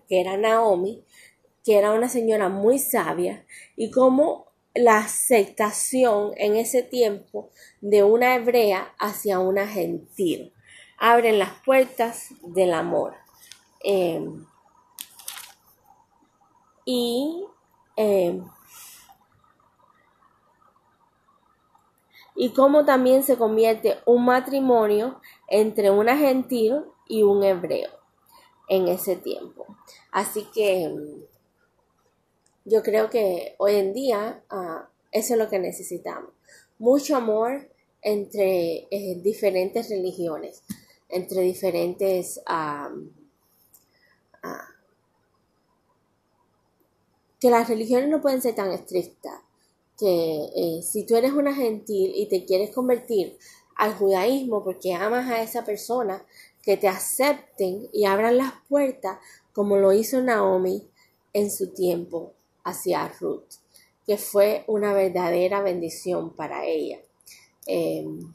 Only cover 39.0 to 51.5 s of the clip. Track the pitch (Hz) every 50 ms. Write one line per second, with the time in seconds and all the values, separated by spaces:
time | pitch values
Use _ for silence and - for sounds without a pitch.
39 | 202 190 180 175 175 202 220 - 220 196 190 185 185 196 - 233 226 226 214 196
40 | 180 185 175 185 175 165 156 156 160 - - - _ - - - _ _ _ _
41 | _ - - 185 180 185 190 190 180 180 180 - 196 185 170 170 170 175 180 -
42 | 196 196 190 180 175 - - - - - - 165 156 151 147 143 139 143 - 151
43 | 156 151 _ _ _ _ _ _ _ _ _ _ _ _ _ _ _ _ _ _
44 | _ _ _ _ _ _ _ _ - 90 - - - - - _ _ _ _ _
45 | _ _ _ _ _ _ _ _ _ _ _ _ _ _ _ _ _ _ _ _
46 | _ _ _ _ _ _ _ _ _ _ _ _ _ _ _ _ _ _ _ _
47 | _ _ _ _ _ _ _ - - 247 240 233 233 233 226 220 226 220 254 247
48 | 269 294 311 294 294 277 269 254 254 240 220 - 196 190 175 175 - - 185 180
49 | 175 - _ _ - - - - _ _ _ _ _ _ _ _ _ _ _ -
50 | 214 196 180 170 165 160 160 151 143 - - 180 180 170 165 165 175 - - 214
51 | 196 - 233 233 240 269 277 294 285 285